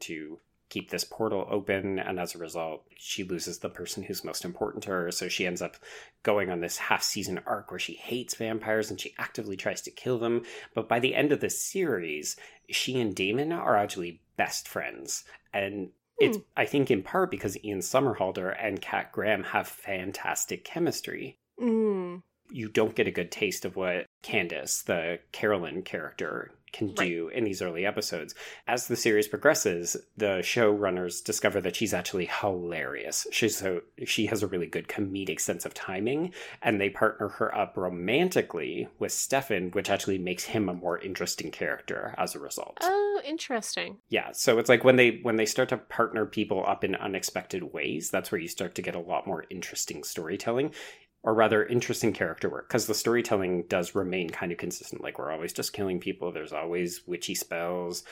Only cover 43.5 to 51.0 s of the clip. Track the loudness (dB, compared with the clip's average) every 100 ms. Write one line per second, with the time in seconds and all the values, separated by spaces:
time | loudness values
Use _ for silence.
43.5 | -4 -4 -6 -6 -10 -2 -2 -2 0 4
44.5 | 6 8 8 10 10 8 6 2 2 4
45.5 | 2 2 0 -2 0 2 2 0 0 0
46.5 | 2 2 2 0 0 -2 -2 -2 -4 -4
47.5 | -6 -6 -4 -2 -2 -2 -2 0 -4 -4
48.5 | -6 -6 -4 -6 -6 -2 -2 -2 -4 -6
49.5 | -10 -8 -6 -6 -6 -8 -6 -4 -2 0
50.5 | 0 0 -4 -16 -18